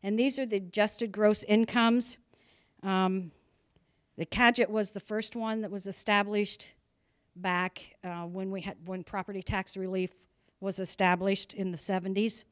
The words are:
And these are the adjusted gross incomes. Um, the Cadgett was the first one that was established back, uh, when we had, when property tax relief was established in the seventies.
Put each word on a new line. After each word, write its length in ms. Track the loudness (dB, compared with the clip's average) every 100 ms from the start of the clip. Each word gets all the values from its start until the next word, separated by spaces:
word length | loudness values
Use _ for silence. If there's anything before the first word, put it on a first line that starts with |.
And 160 | 0 2
these 200 | 2 2
are 60 |
the 120 | -2 -2
adjusted 540 | -2 0 0 0 -6
gross 320 | 2 4 4
incomes. 720 | 4 4 4 4 4 4 0 -8 _ _ _ _ _ _
Um, 480 | -2 2 2 0 -4 _ _ _ _ _ _ _ _ -10
the 100 | -6
Cadgett 420 | 4 4 6 2
was 220 | 2 -2
the 100 | -6
first 360 | -6 -4 -4 -4
one 260 | -4 -4
that 80 | -4
was 160 | -6 -8
established 880 | -6 2 2 4 0 -2 -4 -12 _ _ _ _ _ _
back, 640 | -8 -2 0 0 -4 -20 _
uh, 180 | -10 -8
when 280 | -8 -6 -6
we 100 | -6
had, 140 | -8 -10 -10
when 160 | -10
property 400 | -6 -8 -6 -8
tax 340 | -4 -4 -4 -6
relief 340 | -4 -2 -4 _ _ _ _ _
was 180 | -6 -6
established 760 | -6 2 4 4 2 0 -2
in 180 | -4 -6
the 60 | -4
seventies. 680 | -2 -2 0 0 0 -2 -10